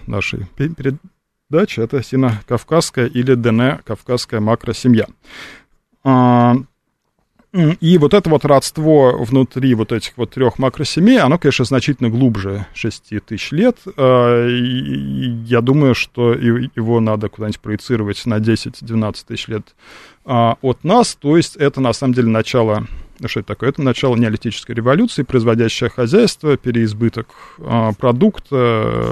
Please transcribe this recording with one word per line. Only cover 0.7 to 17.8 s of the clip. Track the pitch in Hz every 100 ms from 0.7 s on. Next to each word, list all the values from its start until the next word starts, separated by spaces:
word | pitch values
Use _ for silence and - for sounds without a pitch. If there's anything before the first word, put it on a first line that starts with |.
| 165 135 143 - _ _ _ - 156 208 -
это | 113 135
сино-кавказская | - 131 127 104 - 120 - 165 - 135 117
или | 123 127 120
дэне-кавказская | 117 113 127 - - 107 - 123 - 113
макросемья. | 107 117 - - 127 113 - _ _ - - - _ _ _ _
А, | 135 127 123 120 120 127 135 _ _ _ _ _ _ _ _
м, | 185 156 175
и | 165 180
вот | 143
это | 202 165
вот | 147
родство | 143 135 - 156 156 151 127 -
внутри | 117 131 127 131 131 110
вот | 107
этих | 113 - -
вот | 113
трёх | 131 127 -
макросемей, | 131 - 139 160 208 254
оно, | 135 170
конечно, | 143 131
значительно | 117 127 - 131 120
глубже | 117 131 101 98 101 92
шести | - 113 - - 104
тысяч | - 104 -
лет. | 151 240 - 190 -
А, | 131 127 120 120 120
и, | 123
и | 123 127 139 135 139 135 127 117
я | 113 120
думаю, | 120 151 135
что | 113 - 123 120
и, | 120 120 123 127
его | 120 113 117
надо | 110 107 104
куда-нибудь | - 107 -
проецировать | 107 104